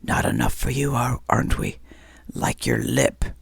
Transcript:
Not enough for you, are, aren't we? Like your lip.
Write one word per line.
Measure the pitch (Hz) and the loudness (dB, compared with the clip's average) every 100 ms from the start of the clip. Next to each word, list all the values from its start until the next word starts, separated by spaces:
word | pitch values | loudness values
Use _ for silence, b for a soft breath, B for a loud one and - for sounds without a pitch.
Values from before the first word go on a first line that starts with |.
Not | - - | 0 0
enough | - - - | 2 2 2
for | - 123 | 2 0
you, | 127 143 | 0 0
are, | 131 123 127 - | 0 0 -2 0
aren't | - - - | 0 2 0
we? | - - B B B B B | -2 -6 B B B B B
Like | - - - | -4 -4 -2
your | - 113 | -2 0
lip. | 107 123 135 - - - | 0 2 2 2 -4 -4